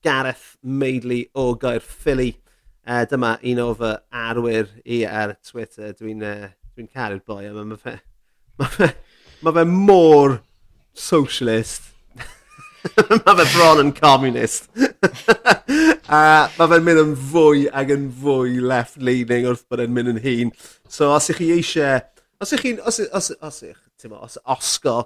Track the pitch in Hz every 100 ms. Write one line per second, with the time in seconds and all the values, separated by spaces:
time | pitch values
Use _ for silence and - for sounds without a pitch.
0 | 160 135 131 131 - _ 127 135 135 131
1 | 123 123 - 135 127 120 131 117 - -
2 | 151 135 127 - _ _ _ _ - 120
3 | 117 135 117 113 127 123 120 110 113 107
4 | _ 120 117 117 117 113 104 107 - 120
5 | 110 107 104 101 - 120 110 - 104 101
6 | 110 110 104 104 101 _ - - 110 135
7 | 113 98 - 101 101 104 107 107 - -
8 | _ _ _ _ _ - 135 - 170 -
9 | - _ _ _ 160 165 165 185 202 190
10 | 160 151 139 123 _ _ _ _ _ -
11 | - 165 135 - 123 110 110 - - _
12 | _ - - - _ - - _ - -
13 | - 226 - 196 151 151 165 156 143 139
14 | 151 135 131 123 117 - - 226 269 -
15 | 190 - - 220 247 196 - 285 320 -
16 | - 151 156 156 139 - 165 165 170 160
17 | 156 139 135 165 156 147 143 139 135 143
18 | 139 123 143 131 127 123 123 127 120 -
19 | 127 127 117 120 123 120 _ 120 117 123
20 | 123 113 131 117 120 - - _ _ -
21 | 147 147 - 165 165 170 165 165 143 131
22 | - _ _ _ 202 294 254 220 220 226
23 | 208 190 - 151 151 - 98 - _ _
24 | 113 104 107 - - 135 - - 143 117